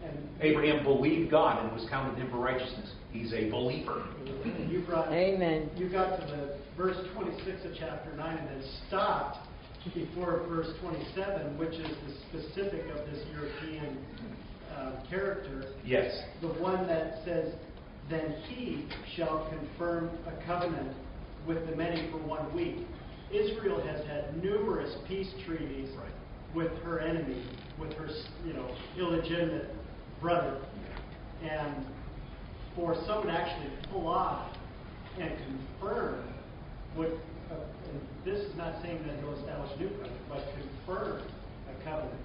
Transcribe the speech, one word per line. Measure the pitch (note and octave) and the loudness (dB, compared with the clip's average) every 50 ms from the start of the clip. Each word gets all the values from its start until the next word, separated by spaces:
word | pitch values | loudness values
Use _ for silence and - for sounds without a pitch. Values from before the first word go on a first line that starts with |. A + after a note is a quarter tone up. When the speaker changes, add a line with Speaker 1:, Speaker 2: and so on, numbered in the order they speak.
| - | -4
Speaker 1:
Yeah, | D#3 | -4
and | D3 C#3+ - - - - | -4 -4 -6 -6 -4 4
Speaker 2:
Abraham | D#3 D#3 D3+ D3+ D3+ D3+ D3+ D3 C3+ | 6 8 8 10 10 8 8 8 10
believed | C#3 C3+ B2+ C3+ D3+ D#3+ D#3 - - | 8 8 10 10 8 8 8 6 8
God | D3+ D#3 - - - A#2+ A2+ | 10 10 10 10 8 6 2
and | A2 | 0
it | A2 | 0
was | A2+ A2 - | -2 -2 0
counted | - C3+ C3 B2 A2 B2+ | 0 0 0 0 0 0
him | B2 A#2+ | -2 0
for | A#2 A#2+ | 0 2
righteousness. | A#2+ B2+ C3 C3 B2 - - - - - - - - - | 2 4 4 2 0 0 -4 -6 -8 -8 -10 -10 -10 -6
He's | - A2 - G#2+ A2 | -4 -2 -2 0 2
a | A2 G#2+ G#2+ | 2 2 4
believer. | G#2+ - B2+ B2 - - - - - A#3 A#3 - - - - | 4 4 4 4 2 2 0 0 -2 -2 -2 -4 -6 -8 -6
Speaker 3:
Mm-hmm. | - - C3+ C3+ A#3 - - - - | -6 -4 -2 -2 -2 -2 0 0 0
Speaker 1:
You | D#3 F#3 F3 - | 2 0 0 2
brought, | F3 D#3+ D#3 - | 2 2 4 4
Speaker 4:
Amen. | D3+ E3+ F3+ G3 G3 F#3+ F3+ E3 D#3+ D#3 D#3 D3 - | 6 6 6 6 6 6 4 4 4 4 2 0 -2
Speaker 1:
you | F3+ F3+ F3 | -2 0 2
got | F#3 F#3+ F#3+ D3 D3 D#3 | 4 4 4 4 4 0
to | D3 | -2
the | C#3+ D3 D3 C#3+ C#3 C#3+ - - - - | -2 -2 -2 -2 -2 -4 -6 -8 -10 -4
verse | E3+ F3+ F#3 E3+ F3+ F#3 - - | 2 2 2 2 2 -2 -4 -4
twenty-six | A3 F#3+ E3+ E3 - - F#3 F#3 F3 - | -2 -2 -2 -2 -2 -4 -4 -4 -4 -6
of | E3 - E3 | -6 -6 -4
chapter | D#3+ D#3+ D#3 D3+ - D#3 D3+ | -4 -4 -4 -6 -6 -6 -6
nine | C#3+ D#3 E3 E3 D#3 | -4 -4 -2 -2 -2
and | D3 C3+ | -4 -4
then | C3+ C3+ C3+ - - - - - | -6 -6 -6 -6 -8 -8 -6 0
stopped | G3+ G3 G#3 G3+ F#3 - - - - - - - - - - - - - - F3+ - | 2 4 6 6 4 4 2 -2 -4 -6 -10 -10 -12 -12 -12 -12 -12 -8 -8 -4 -2
before | E3+ D#3+ E3+ F3 F3 F3+ E3+ E3 D#3+ - E3+ | -2 -2 -2 -2 0 0 2 2 2 2 2
verse | E3+ E3 D#3+ E3 - - | 0 0 0 0 -2 -4
twenty-seven, | F3+ F3 D#3+ C#3+ - - - F#3 F#3+ G3+ G3 F#3 C#3+ C#3+ C#3+ D3 | -4 -4 -2 -2 -4 -4 -2 -2 0 2 0 0 0 -2 0 0
which | E3 D#3+ D#3+ | 0 0 0
is | D#3+ D#3+ D3+ D3+ C3+ C3+ B2+ | -2 -4 -4 -4 -4 -6 -8
the | - - - - - D#3+ | -8 -10 -10 -8 -6 -6
specific | C#3+ - - F#3+ G3 G3 G3+ E3 - E3 | -6 -4 -2 0 0 0 0 -2 -2 -4
of | D3+ D3 D3 D3 | -4 -4 -4 -4
this | D3 D#3 - D#3 | -4 -6 -6 -6
European, | D#3 D3 D3 C#3 - D3+ D#3 D#3+ D#3 D3+ D3+ C#3 C3 C3+ C3 B2 - - - - - - - - - - - - D#3 | -4 -4 -4 -4 -4 -4 -6 -6 -4 -4 -4 -4 -4 -6 -8 -8 -8 -8 -8 -8 -8 -10 -10 -10 -12 -12 -10 -8 -6
uh, | C#3 C3+ C3+ C3+ C3+ - - | -6 -4 -4 -4 -6 -6 -2
character. | F3+ F#3+ - - - - - C3+ C3+ C3+ C3+ - - - - | 0 2 2 2 0 0 -4 -6 -6 -6 -6 -6 -8 -8 0
Speaker 2:
Yes. | B2 B2+ - G#3 - - - - - - - | 4 6 6 6 4 0 -4 -6 -8 -8 -4
Speaker 1:
The | E3 D#3+ | -2 -2
one | D#3+ D#3+ F3 F#3 F#3 F3+ F#3 E3+ | 0 2 2 4 4 4 4 4
that | E3 D#3+ D#3 D#3 - - - | 4 4 4 2 -2 -4 -2
says, | F3 E3+ E3 D#3 - - - - - - - - - - - - C#3 | 0 2 2 2 2 -2 -6 -10 -10 -12 -12 -12 -12 -12 -10 -4 0
"Then | D#3+ D#3+ D#3 D3+ C#3+ - - - | 0 0 2 0 -2 -4 -4 -6
he | B3 A#3+ B3 F#3+ D#3 C#3 C#3+ D3 - - - - - | -6 -4 -2 -2 -2 -2 -2 -4 -6 -6 -6 -6 0
shall | F3 E3 D#3 D#3+ D#3 D#3 - D#3+ D3+ | 0 2 2 4 2 0 0 -2 -4
confirm | C#3+ D3 - - F3 E3+ E3+ E3+ E3 E3 - - - | -4 -6 -4 0 2 2 2 2 2 0 -2 -4 -4
a | E3 D#3+ - - E3 | -6 -6 -4 -2 0
covenant | F3 F3 F3 F3+ D#3 C#3 C3 C3+ C3 A2+ - - - - - - - - D3+ D#3+ | 2 2 2 2 2 0 0 -2 -4 -6 -8 -8 -8 -8 -8 -8 -10 -8 -2 0
with | E3 E3 E3 D#3+ | 0 2 2 0
the | D#3+ | 0
many | D3 E3+ E3+ E3+ D#3+ D#3 - | 2 2 2 2 2 0 0
for | - D#3+ | -2 -2
one | D3+ D3+ D#3 D3+ D3 - - | -2 -2 0 0 0 0 2
week." | F3 E3+ - - - - - - - - - - - - - | 2 2 2 0 -2 -4 -6 -6 -8 -8 -10 -10 -10 -8 0
Israel | G3 G#3 G#3+ G#3 A3 - - G3 E3+ E3 D3+ | 4 4 4 4 4 4 4 4 4 4 2
has | D#3 D3+ D3 D3+ D3 | 0 0 -2 -2 -2
had | D3 D3 C#3+ - D#3 E3 F3+ | 0 0 0 0 -2 0 2
numerous | G3 G#3 G#3+ G#3+ A3 F3 D#3 D3 - - - - - | 4 4 6 6 4 4 2 2 0 -2 -4 -4 -2
peace | F#3 G3 F#3+ - - - - | -2 0 0 -2 -4 -8 -4
treaties | F3+ D#3+ D#3 C#3+ C3+ C#3 C3+ C3+ C3 C3+ | -4 -2 -2 -2 -2 -2 -4 -4 -4 -6
Speaker 2:
Right. | C3 B2 A#2 - - - - - - - - D#3 | -6 -6 -6 -8 -8 -8 -10 -10 -10 -10 -4 0
Speaker 1:
with | E3 E3 E3 - - | 0 2 2 0 -2
her | - E3+ E3 D#3+ | -2 0 0 2
enemy, | D#3+ E3 E3 E3 D#3 C3 B2+ A#2+ - - - - - - - D3 | 2 2 2 2 2 0 -2 -2 -4 -6 -8 -8 -10 -10 -8 -6
with | D#3 D3+ D3+ | -6 -4 -4
her, | D#3 D#3+ - D#3 D#3 - - - - E3+ | -4 -4 -4 -4 -6 -6 -8 -8 -6 -4
you | E3 D#3+ | -4 -2
know, | C3+ C3 B2+ - - - - - E3+ | -2 -4 -4 -6 -6 -8 -8 -2 0
illegitimate | F3+ F3 E3 E3 - - E3 E3+ E3+ D#3+ D#3+ D3+ C#3 - - - - - - - - - - - | 2 4 4 4 4 2 4 4 4 4 2 0 -2 -4 -6 -8 -8 -8 -10 -10 -10 -10 -10 -2
brother. | - E3+ F3 E3+ - - - - - - - G2+ - - - - - - - - - - - - E3 | 4 6 6 6 6 2 0 -2 -6 -8 -8 -8 -8 -6 -6 -8 -8 -8 -10 -10 -10 -10 -8 -6 -4
And | D#3+ D#3 D#3 D3+ D3 C#3+ C3+ C3+ C3 - - - - - - - - - - - - - - - - - | -2 -2 0 0 -2 -2 -2 -4 -6 -6 -8 -8 -8 -6 -8 -8 -8 -8 -10 -8 -10 -8 -8 -8 -6 -2
for | F3 E3+ E3 E3 D#3+ - | 0 2 2 2 2 2
someone | - G#3+ G#3+ G3 F3 | 2 2 2 2 2
to | E3 | 2
actually | E3+ E3+ E3+ D#3+ D3 C#3+ - - - - - | 2 2 2 0 -2 -4 -4 -4 -6 -6 -2
pull | - - E4+ D#3+ | -2 0 2 4
off | - - - - - - - - - - - - - - - - - - - - - F3 | 4 4 4 4 2 0 -2 -4 -6 -8 -8 -8 -10 -10 -10 -10 -10 -10 -10 -8 -6 -4
and | E3+ D#3+ - - D3 | -2 -2 -2 -4 -4
confirm | C3+ C3+ C3 C3 - - - F#3+ G#3 A#3 A#3 - - - - - - - - - - - - - - - - - - - | -4 -4 -4 -4 -6 -6 -4 -2 0 2 2 2 0 0 -2 -4 -6 -8 -8 -8 -10 -10 -10 -10 -8 -8 -8 -8 -6 -2
what, | D#3+ D#3+ E3 E3 D#3+ - - - - - - | 0 2 2 0 -2 -4 -8 -8 -8 -8 -6
uh, | D#3+ D3+ D3 D3 - - - - | -6 -6 -6 -8 -8 -8 -8 -6
and | C#3+ C#3 C#3 - - - - | -6 -6 -6 -6 -8 -6 -2
this | F3+ G3+ G3+ | 0 0 0
is | G3+ - - E3 | 0 -2 -2 -2
not | E3+ D#3+ D#3+ - | -2 -2 -2 -2
saying | - F3 E3+ D#3 D3+ | -4 -2 -2 -2 -2
that | D3+ D3 C3+ | -4 -4 -4
he'll | C#3+ D3 D3 C#3 | -4 -4 -4 -4
establish | - - - C#3+ C#3 C#3 C#3+ | -4 -4 -4 -4 -4 -4 -2
a | C#3 | -2
new | F3+ G3+ | -2 -2
covenant, | - - - - - - - - | -2 -2 -4 -6 -6 -8 -6 -6
but | C#3+ C#3 - - C#3+ - | -4 -4 -4 -4 -4 -6
confirm | - - - - - - F#3 G3+ - - - - - - - - - - - - - - | -6 -6 -8 -8 -4 -4 -2 -2 0 -2 -2 -4 -4 -8 -8 -10 -10 -10 -10 -10 -10 -8
a | - - - | -8 -8 -6
covenant. | - D4+ D#4 C#4+ B3+ - - - | -4 -2 -2 -2 -4 -4 -6 -8